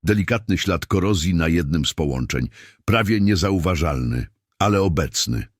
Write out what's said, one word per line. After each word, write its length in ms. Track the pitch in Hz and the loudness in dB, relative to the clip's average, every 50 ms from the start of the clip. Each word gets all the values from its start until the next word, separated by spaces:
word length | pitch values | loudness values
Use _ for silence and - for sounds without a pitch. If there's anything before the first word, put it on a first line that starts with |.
| - | 2
Delikatny 560 | - 104 104 95 - 120 113 104 - 98 90 | 2 2 2 2 0 -2 -4 0 -2 -2 -2
ślad 280 | - 101 92 82 - | 0 -2 -2 -2 -2
korozji 480 | - - 98 90 101 107 92 76 90 92 | -2 -2 0 2 2 0 0 0 0 0
na 140 | 82 80 82 | 2 2 2
jednym 380 | 82 85 85 71 78 82 69 | 2 0 0 0 0 0 -2
z 80 | - - | -2 -2
połączeń, 540 | - 76 73 65 64 64 58 - 65 64 64 _ - - - - _ _ | -2 -4 -2 -2 -4 -4 -4 -4 -4 -4 -6 _ -14 -20 -20 -20 _ _
prawie 360 | - 104 117 107 98 113 107 | 0 0 2 2 2 2 2
niezauważalny, 1040 | 101 101 104 87 80 98 98 95 80 90 92 78 80 80 71 65 62 60 58 62 57 - _ _ _ _ _ _ | 2 2 2 2 2 2 0 0 0 0 0 0 0 -2 -2 -2 -4 -4 -4 -4 -6 -6 _ _ _ _ _ _
ale 240 | 98 101 104 98 95 | 0 2 4 4 2
obecny. 640 | 95 82 73 80 - - - - - 117 58 98 - _ _ | 2 2 0 -2 -2 -2 -4 -4 -2 -2 -4 -4 -8 _ _